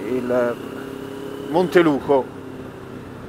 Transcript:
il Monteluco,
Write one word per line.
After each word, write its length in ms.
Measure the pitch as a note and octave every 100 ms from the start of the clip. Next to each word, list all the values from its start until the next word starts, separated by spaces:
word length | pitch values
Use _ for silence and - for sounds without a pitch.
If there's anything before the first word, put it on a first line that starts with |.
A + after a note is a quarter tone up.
| G2+
il 460 | B2+ B2 B2 A#2+ A#2 - C3+ C3+ C3+ C3+ C3+ - - C3+
Monteluco, 760 | D#3 F3+ F3+ E3 C3+ - C#3 A#2+ - - - - - - - - -